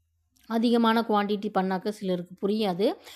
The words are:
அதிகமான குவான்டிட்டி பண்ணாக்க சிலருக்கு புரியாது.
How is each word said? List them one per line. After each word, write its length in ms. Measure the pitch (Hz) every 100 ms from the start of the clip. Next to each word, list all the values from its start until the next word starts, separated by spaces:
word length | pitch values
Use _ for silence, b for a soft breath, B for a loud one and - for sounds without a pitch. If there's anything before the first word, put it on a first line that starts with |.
| _ _ _ _ -
அதிகமான 480 | 226 233 233 226 226
குவான்டிட்டி 480 | 226 208 202 208 208
பண்ணாக்க 420 | 202 190 190 214
சிலருக்கு 420 | 208 196 180 175 180
புரியாது. 500 | 196 214 208 175 233 392 B